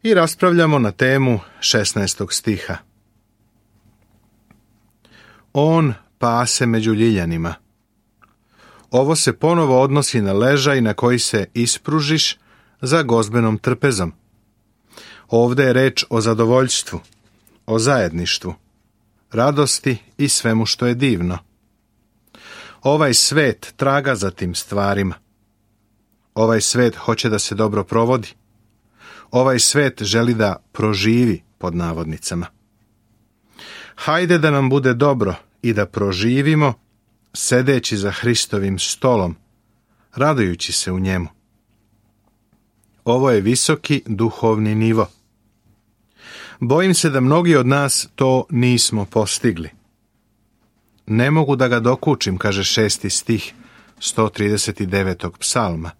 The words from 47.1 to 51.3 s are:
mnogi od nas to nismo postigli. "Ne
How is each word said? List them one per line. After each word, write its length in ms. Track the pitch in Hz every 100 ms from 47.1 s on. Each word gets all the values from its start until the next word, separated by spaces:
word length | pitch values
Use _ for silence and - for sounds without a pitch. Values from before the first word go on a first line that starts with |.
| 135
mnogi 360 | 127 156 175 151
od 120 | 123
nas 400 | 139 143 - - -
to 300 | 131 131 -
nismo 560 | 120 123 120 - 110 98
postigli. 640 | 110 104 - 123 85 78 _ _ _ _ _ _ _ _ _ _ _ _ _ -
"Ne 260 | 107 131